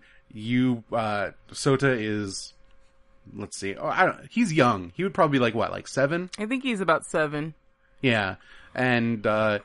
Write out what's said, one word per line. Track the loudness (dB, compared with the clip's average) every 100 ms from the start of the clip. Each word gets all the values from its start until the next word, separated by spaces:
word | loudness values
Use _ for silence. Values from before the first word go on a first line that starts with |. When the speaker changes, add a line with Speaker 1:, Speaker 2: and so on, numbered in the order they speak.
| -14 -20 -18
Speaker 1:
you, | -10 -2 2 2 0 -2
uh, | -2 0 0 -4 -6 -16
Sota | -4 2 4 2 2
is, | 0 -2 -4 -8 -12 -18 -20 -20 -20 _ _ -20 -18
let's | -14 -12 -8
see, | -8 -6
oh, | -2
I | 2 2
don't, | 0 -6
he's | -2 2
young. | 4 4 2 -4 -4
He |
would | -2
probably | 2 2 4
be, |
like, | 2 0
what, | -2
like, | -4 -6
seven? | -2 0 0 -6 -8
Speaker 2:
I | -6
think | -4
he's | -4 -2
about | 0 0 0
seven. | -2 -2 -2 -6 -10 _ _ _ -2
Speaker 1:
Yeah. | 2 2 0 -4 -14 -20 -12
And, | -2 2 2 2 0 2
uh, | 2 2 0